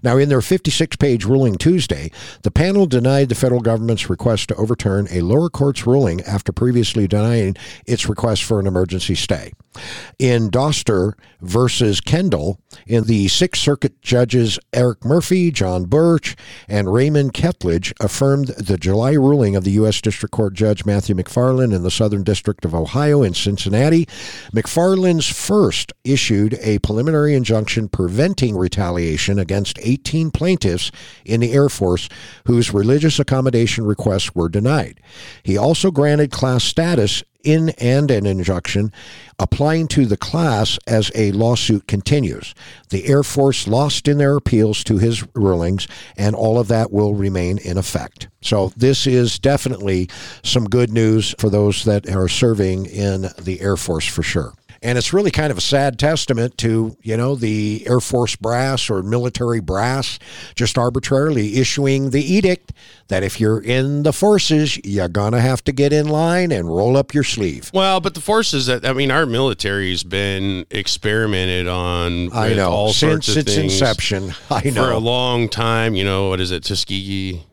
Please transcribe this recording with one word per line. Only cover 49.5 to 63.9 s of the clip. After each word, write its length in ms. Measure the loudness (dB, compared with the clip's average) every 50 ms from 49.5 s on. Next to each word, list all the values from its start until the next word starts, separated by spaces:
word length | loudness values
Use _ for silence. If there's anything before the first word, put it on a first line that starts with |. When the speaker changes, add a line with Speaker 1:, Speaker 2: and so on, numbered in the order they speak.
| 0 2 0 -4 -6 -4 -2 -2 0 0 -2 -4 -6 -16 -18 -18 -20 -10 _
Speaker 1:
some 220 | -2 0 0 0 2
good 200 | 2 2 2 2
news 440 | 2 2 2 4 4 2 2 0 -4 -2
for 120 | -2 0
those 340 | 2 4 2 2 2 0 0
that 240 | 0 0 0 0 -2
are 200 | -2 0 0 0
serving 580 | 0 2 2 2 2 2 2 0 0 -2 -4
in 400 | -6 -6 -4 -2 -2 -2 -2 -4 -6 -10 -8
the 220 | -8 -8 -8 -4
Air 160 | -2 -2 -2
Force 300 | -2 -2 -4 -4 -2 -2
for 160 | -4 -4 -4 -4
sure. 320 | -2 -2 -4 -4 -4 -10 _ _ _ -20 _ -4
And 160 | -2 -2 0
it's 160 | -2 0 0
really 160 | 2 0 2
kind 200 | 0 0 -2 -2
of 60 | -2
a 60 | -2 -2
sad 360 | 0 0 2 0 0 -2 0
testament 600 | 0 0 0 0 -2 -2 -2 -2 -2 -4 -4 -2
to, 360 | -2 0 0 0 0 -2 -6 _ _
you 140 | -4 -4
know, 200 | -2 -2 -2 -2
the 480 | -2 -2 -2 -2 0 -2 -2 -4 -4 -2 0
Air 120 | 0 0
Force 360 | 0 0 -2 0 0 0 -4
brass 540 | -4 -4 -2 -2 -2 -2 -2 -2 -4 -4 -2
or 120 | -4 -4 -2
military 580 | -2 -2 -2 -2 -4 -4 -4 -2 -2 -2 -2
brass 580 | -2 -4 -2 -2 0 0 -2 -2 -4 -6 -8 -12 -16 -20 -20 -20 -20 -14 -6
just 200 | -2 -2 -2 0
arbitrarily 800 | 0 0 0 0 -2 -2 0 0 2 2 2 0 0 -2 0 0
issuing 540 | 0 0 0 0 0 0 2 2 2 0 0
the 120 | 0 0 0
edict 520 | 2 2 2 4 2 0 0 _ -16 -18 _ -18 -20 -20 -20 _ _
that 140 | -4 -2 -2
if 180 | -2 -2 0
you're 220 | 2 2 2 0 0
in 400 | -2 0 0 0 0